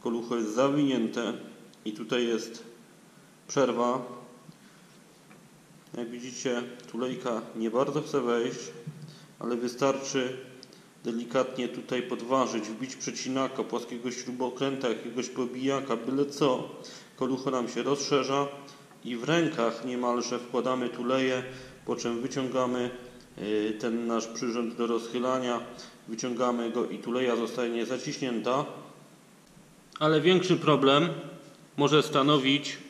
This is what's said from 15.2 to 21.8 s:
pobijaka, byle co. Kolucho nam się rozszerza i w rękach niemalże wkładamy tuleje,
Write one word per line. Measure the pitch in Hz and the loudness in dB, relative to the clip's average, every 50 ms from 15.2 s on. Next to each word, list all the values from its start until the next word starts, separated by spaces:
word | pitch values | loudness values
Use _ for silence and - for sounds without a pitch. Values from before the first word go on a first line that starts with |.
| 123 - | -4 -4
pobijaka, | - 135 127 120 120 127 131 135 139 135 135 - 117 | -2 -2 -2 -2 -2 -2 0 0 0 0 0 0 -2
byle | 113 - - 131 135 143 | -2 0 -2 2 2 0
co. | 139 - - 156 139 127 123 85 - - - - - - - - - - | 0 2 2 4 4 4 2 -2 -8 -10 -12 -14 -14 -14 -16 -18 -20 -6
Kolucho | - 135 127 135 127 - 143 | -4 -2 0 0 0 0 0
nam | 131 127 120 110 | 0 0 0 -2
się | - 113 120 | -2 -2 0
rozszerza | - 139 143 - - 147 139 127 127 135 143 143 139 - - - - - - - - - - - | 0 0 0 2 2 2 2 4 4 2 2 0 0 -4 -12 -16 -16 -18 -20 -20 -20 -20 -14 -8
i | 113 123 | -6 -6
w | 113 117 | -4 0
rękach | 139 160 170 165 147 - - 117 113 113 - - | 2 2 4 4 2 2 2 2 2 0 -2 -6
niemalże | 127 127 123 123 123 120 123 117 - 123 120 | -4 -2 0 2 2 2 2 0 0 -2 -4
wkładamy | 120 - - 127 113 131 131 127 127 117 | -4 -2 -2 0 2 2 0 0 0 -4
tuleje, | - - 120 120 131 135 131 131 131 127 127 127 - - - - - - | -4 -4 0 2 2 4 4 2 2 0 -2 -4 -10 -12 -14 -16 -18 -14